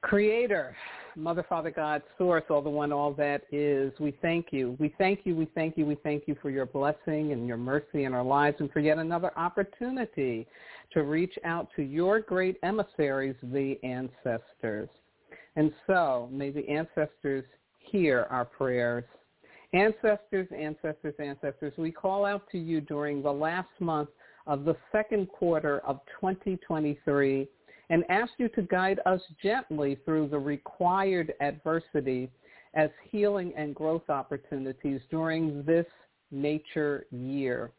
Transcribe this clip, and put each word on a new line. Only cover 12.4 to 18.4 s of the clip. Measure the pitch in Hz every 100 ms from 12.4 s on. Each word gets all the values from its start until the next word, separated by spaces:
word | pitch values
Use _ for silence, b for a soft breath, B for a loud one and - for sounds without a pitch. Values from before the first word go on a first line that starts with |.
| 185 185
emissaries, | 175 214 202 - 143 135 135 127
the | 123 135 135 135
ancestors. | 127 127 131 - 131 113 - _ 113 107 - _ _ _ _ B B -
And | 156 151 -
so | 190 160 127 120
may | 135 143
the | 143 135
ancestors | 147 156 - 151 _ 147 135 131 _ _ _
hear | - 208 165 127 113
our | 127